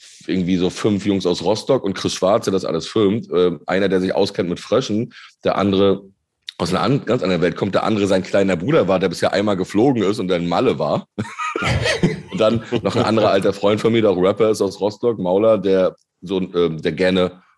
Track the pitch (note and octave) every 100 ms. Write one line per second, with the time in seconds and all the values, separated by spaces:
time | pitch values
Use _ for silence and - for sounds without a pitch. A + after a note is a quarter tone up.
0 | - - - F#2 F2 F#2 F2+ - A#2 G2+
1 | G2+ G2 F2 E2+ E2 A2 - C3 G2 F#2+
2 | F#2+ - F#2 A2+ A2+ F#2+ - E2 - A2+
3 | G2 A2 - E2+ F2+ D#2 - F2+ G2 F#2+
4 | F#2 D2 G2 - F2 F2 - A2 C3 G#2+
5 | A#2+ - - _ F#2 - G2+ G2 G2 F#2+
6 | - _ _ _ - - F2+ F#2 F#2+ C3+
7 | - B2 F#2 F2 E2+ - G#2 F#2+ F#2+ G#2+
8 | G2 F#2+ F2+ G2+ G2 F2 F#2 B2 F#2+ F#2
9 | F#2 E2+ G2+ F#2 G#2 F#2 F#2 G2 C3+ A#2+
10 | F#2+ G#2+ F#2 F2 E2+ F2 B2 D#2+ D2 F#2+
11 | - - - - - - - - - -
12 | - - - - A2 A2+ - A#2 G2+ A#2
13 | G#2 A2 G#2 G2 G2+ - G2+ G#2+ A2+ A2+
14 | G#2+ F2+ F#2 G#2 A2 G#2 G2 - G2+ G#2
15 | A#2+ A2 F2+ F#2+ A2+ A2 F#2+ F#2+ F2+ -
16 | _ _ F2+ F#2+ F2+ F2 E2+ D#2+ F2 D#2
17 | F#2 F#2 F2+ - _